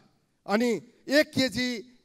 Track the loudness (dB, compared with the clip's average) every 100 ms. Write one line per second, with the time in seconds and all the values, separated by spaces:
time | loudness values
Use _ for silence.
0 | _ _ _ _ -2 0 2 -2 -6 _
1 | 0 2 2 0 -2 -2 -4 -6 -12 _